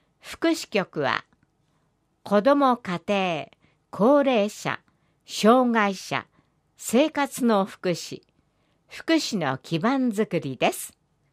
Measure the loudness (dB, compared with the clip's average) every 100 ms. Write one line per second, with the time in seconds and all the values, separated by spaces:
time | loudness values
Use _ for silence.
0 | _ _ -20 -4 -2 -2 -2 -4 -4 -4
1 | -2 -2 -6 _ _ _ _ _ _ _
2 | _ _ -2 2 4 4 2 0 -4 -6
3 | -4 -2 -2 -4 -8 _ _ _ _ 0
4 | 2 4 4 2 0 -4 -8 -8 _ _
5 | _ _ -14 0 4 6 4 2 0 -2
6 | -6 -8 -8 _ _ _ _ _ -2 2
7 | 2 0 -4 -2 2 2 0 -4 -4 -4
8 | -6 -14 _ _ _ _ _ _ _ -8
9 | 0 0 0 -4 -2 -4 -4 -2 0 0
10 | 0 -2 -2 -4 -6 -2 -2 -2 -10 -18
11 | _ _ _